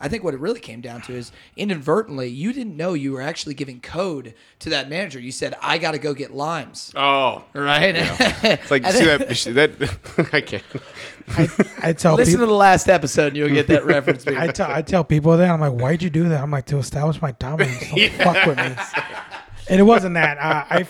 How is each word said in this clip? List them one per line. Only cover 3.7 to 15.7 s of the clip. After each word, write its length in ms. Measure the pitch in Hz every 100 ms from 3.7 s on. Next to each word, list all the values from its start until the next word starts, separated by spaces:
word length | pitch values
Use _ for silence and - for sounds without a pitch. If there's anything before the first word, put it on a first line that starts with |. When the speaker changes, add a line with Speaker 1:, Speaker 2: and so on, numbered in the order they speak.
| 123
Speaker 1:
code 540 | - 160 190 143 120 - _ _
to 100 | 156
that 180 | 147 135
manager. 320 | 165 196 131
You 100 | 123
said, 240 | - 139 127
"I 160 | 147 156
gotta 200 | 165 151
go 140 | 151
get 220 | 139 127
limes." 560 | 135 151 165 110 - - 143
Speaker 2:
Oh. 480 | 139 139 127 104 -
Speaker 1:
Right? 420 | 143 143 147 190
Speaker 2:
Yeah. 400 | 165 160 175 233 -
Speaker 1:
<laughs> 0 |
Speaker 2:
It's 280 | 220 160 -
like, 120 | 139
Speaker 1:
And 80 | 160 220
Speaker 2:
see 80 | 165 143 135 117 110
Speaker 1:
then 240 | 123 151 -
Speaker 2:
that, 0 |
that, 500 | 139 - - - 156
<laughs> 40 |
I 80 | 147
can't. 240 | - 101 - 131 - - - - -
Speaker 3:
I, 200 | - 160 - - -
I 100 | 160
tell 240 | 156 175 160
Speaker 1:
Listen 160 | 254
Speaker 3:
peop- 60 | 180
Speaker 1:
to 60 | 226
the 60 |
last 360 | 208 196 180 -
episode 400 | 175 143 - 147
and 80 | 143
you'll 120 | 147
get 180 | 143 151
that 160 | 151
reference, 420 | 147 147 131 131 143
Speaker 3:
<laughs> 0 |
I 60 |
Speaker 1:
people. 200 | 139 170
Speaker 3:
tell, 180 | - 160
I 100 | 143
tell 220 | 156 185
people 320 | 156 156 156 165
that, 120 | 180
I'm 120 | 165
like, 120 | 147